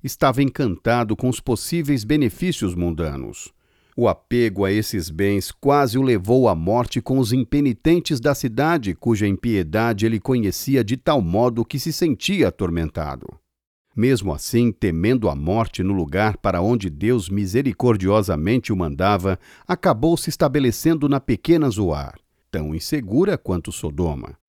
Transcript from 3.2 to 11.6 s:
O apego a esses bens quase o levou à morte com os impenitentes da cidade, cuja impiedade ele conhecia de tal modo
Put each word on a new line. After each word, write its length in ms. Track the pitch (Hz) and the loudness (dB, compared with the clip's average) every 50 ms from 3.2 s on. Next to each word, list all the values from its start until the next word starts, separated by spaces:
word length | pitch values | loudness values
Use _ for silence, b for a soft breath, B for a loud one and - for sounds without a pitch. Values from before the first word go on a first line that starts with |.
| 65 52 50 - - - _ _ _ _ _ _ _ _ _ - | -10 -10 -12 -14 -18 -20 _ _ _ _ _ _ _ _ _ 0
O 100 | 120 110 | 2 2
apego 560 | 90 - _ _ 120 120 120 113 95 95 98 | 2 0 _ _ 0 2 2 2 0 0 0
a 80 | 95 | 2
esses 380 | 98 107 107 - - 104 82 80 | 2 0 0 -2 -4 -6 -6 -6
bens 420 | 78 78 101 98 101 101 92 - | -4 -2 0 0 0 0 -2 -4
quase 460 | - _ - 139 139 143 143 123 104 131 | -12 _ 0 2 2 4 2 2 0 0
o 40 | |
levou 460 | 135 131 120 101 90 98 120 131 127 113 | 2 2 2 0 2 2 2 4 4 4
à 80 | 92 | 2
morte 460 | 80 82 90 107 120 120 - - 127 | 0 0 0 0 0 -2 -2 -4 -6
com 180 | 117 - 131 135 | -4 -2 0 0
os 140 | 131 104 123 | 0 2 0
impenitentes 880 | 127 127 - - 147 143 139 117 - _ 156 170 175 - - 160 120 | 0 0 0 0 0 2 0 0 0 _ 2 2 2 2 0 -4 0
da 120 | 120 147 143 | 0 0 0
cidade, 640 | - - 131 107 113 139 156 170 160 117 98 87 | 0 -2 -4 -2 0 0 2 0 0 -2 -4 -6
cuja 320 | - - 117 117 101 107 101 | -2 0 0 2 2 2 0
impiedade 800 | 98 92 - 120 110 98 90 78 76 107 113 117 117 98 107 | 0 0 0 0 0 0 0 0 -2 0 0 0 0 0 0
ele 160 | 113 113 107 | 0 0 0
conhecia 640 | - - 131 123 110 98 - - - - 139 131 113 | -2 0 0 0 0 0 -2 -4 -4 0 2 2 2
de 100 | 101 123 | 0 -2
tal 260 | 131 _ - 156 139 | -2 _ 0 2 2
modo 440 | 98 82 - 107 120 123 120 113 | 2 0 2 2 2 2 2 0